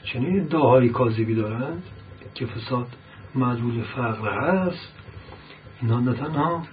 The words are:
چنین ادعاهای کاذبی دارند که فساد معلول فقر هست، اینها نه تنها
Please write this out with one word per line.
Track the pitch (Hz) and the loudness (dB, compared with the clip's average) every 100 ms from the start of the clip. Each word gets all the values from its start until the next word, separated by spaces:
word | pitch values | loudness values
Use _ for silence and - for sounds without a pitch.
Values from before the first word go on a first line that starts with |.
چنین | - 120 143 190 | -8 -4 0 0
ادعاهای | 156 156 131 127 120 | 2 4 8 8 6
کاذبی | 127 123 110 110 | 4 2 2 0
دارند | 110 107 117 139 170 185 - - - - | 0 -2 -4 -6 -8 -12 -18 -20 -20 -16
که | - 120 | -8 -8
فساد | 113 - 123 120 - - - - | -8 -4 -4 -4 -12 -20 -20 -6
معلول | 131 123 117 120 117 | 0 0 0 -2 -2
فقر | 107 - 117 107 107 | -4 -4 -2 -2 -2
هست، | - 147 190 180 170 - - - - - - - - - - | 0 2 2 2 -2 -12 -18 -18 -18 -18 -20 -20 -20 -20 -4
اینها | 117 120 | 0 2
نه | 123 | 2
تنها | 120 147 147 160 170 165 | 0 -2 0 0 -2 -6